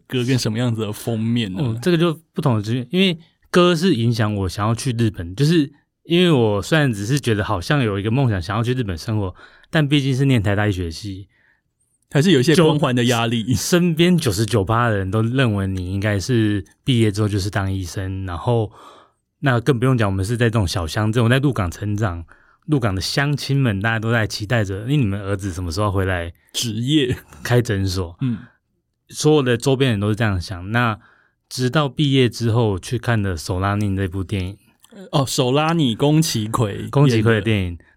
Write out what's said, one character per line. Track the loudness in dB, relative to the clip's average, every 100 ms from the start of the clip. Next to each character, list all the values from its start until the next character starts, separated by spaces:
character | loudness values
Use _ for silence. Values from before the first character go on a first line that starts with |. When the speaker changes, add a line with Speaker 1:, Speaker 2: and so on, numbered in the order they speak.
| -6
Speaker 1:
歌 | -4
跟 | 0 0
什 | 0
么 | -2
样 | -2
子 | -2
的 | -4
封 | -6 -4 -2
面 | 0 0 -2
呢？ | -2
Speaker 2:
嗯， | -4 -2
这 | 0
个 | 2
就 | 0 -2 _
不 | -4
同 | 0
的 | 0
资 | 0
讯， | -4 -2
因 | 0
为 | 0 0 -8 _ _ 2
歌 | 4
是 | 4 2
影 | 2 2
响 | 2 0
我 | 0 -2
想 | -2 -2
要 |
去 | -2 -2 0
日 | 0
本， | -2 -8
就 | -2
是 | 2 2 2 -4 _ _
因 | -2 2
为 | 4
我 | 4 4 0
虽 | 0 0
然 | 2
只 | 0 -2
是 | -2
觉 | 0
得 | 0
好 | 0 -4
像 | -2 0
有 | 0 -2
一 |
个 | -2
梦 | 0 2
想， | 0
想 | -2
要 | -4
去 | -2
日 | -2
本 | -4 -6
生 | -4 -4
活， | -4 -8 -20 -20 _
但 | 0 2
毕 | 2
竟 | 2
是 | 2 4
念 | 4
台 | 2
大 | 0 0
医 |
学 | -2 -4
系， | -8 -10 -12 -14 _ _ _ _ _ _ _ _
Speaker 1:
还 | 0
是 | 4
有 | 4
一 |
些 | 6
光 | 6 6 4
环 | 2
的 | 2
压 | 2 2 0
力。 | -2
Speaker 2:
就 | 0
身 | -2 2 2 2
边 | 2 4
九 | 4 2
十 | 0
九 | 0 0
趴 | 2 2 2
的 | 0
人 | 0
都 | 0
认 | 0 2 2
为 | 2 -2
你 | -4 -4
应 | -2
该 | 0 -2
是 | 0 0 2 0 -6 _
毕 | 0 2
业 | 2
之 | 2
后 | 0
就 | 0
是 | -2
当 | -2 -2
医 | -4
生， | -6 -6 -6 -6 -8
然 | -6
后 | -2 0 -2 -8 -20 -20 _ _ _ _
那 | 0 0
更 | 0 0
不 | 2
用 | 2
讲， | 2
我 |
们 | 0
是 | -2 0
在 | 2
这 |
种 | 2 0
小 | -2 -4
乡 | -2 0
镇， | 2
我 | 2
在 | 2
鹿 | 2
港 | 0 -2
成 | -4 -6 -2
长， | -2 -4 -10 -18 _ _ -2
鹿 | 0
港 | 0
的 | -2
乡 | -2 -2 0
亲 | -2 -2 0
们， | 2 0
大 | 0
家 | -2
都 | 0
在 | 0 0
期 | -4
待 | -2 0
着， | 0 -4
诶， | -2 0
你 | 0
们 | -2
儿 | -4
子 | -4 -4
什 | -6
么 | -4
时 | -2
候 | 0
回 | 0
来 | 0 -2 -6 -12 _
Speaker 1:
职 | -8 -6
业。 | -4 0 2 2 -2 -6 -14
Speaker 2:
开 | 0 0
诊 | 2 -2 -2
所？ | -2 -6 -6
Speaker 1:
嗯。 | -4 -4 -8 _ _ _ _ _ _
Speaker 2:
所 | -2 2
有 | 4
的 | 4 0
周 | 0
边 | 2 2
人 | 0
都 | 0
是 |
这 | 0
样 | 0 -2
想。 | -4 -10 -4
那 | -2 -2 -4 -10 _ _ _ _
直 | -4 -2
到 | 0 -2
毕 | 0 2
业 | 4 2
之 | 0 0
后 | 2 0 -2
去 | -4 -6
看 | -2 -2
的 | -2 -6
手 | -4 -2
拉 | 0 0
尼 | -2
那 | -2 -2
部 | -4
电 | -4 -4 -6
影。 | -10 _ _ _ -20 -4
Speaker 1:
哦， | -2
手 | 0 0 0
拉 | 2 0
尼， | 2 0
宫 | 2 2 4
崎 | 2 -2 -2
葵 | 0 -2 -4 -2
Speaker 2:
宫 | 2 4
崎 | 4
葵 | 4
的 | 2
电 | 2 0
影。 | -2
Speaker 1:
演 | -6
的。 | -14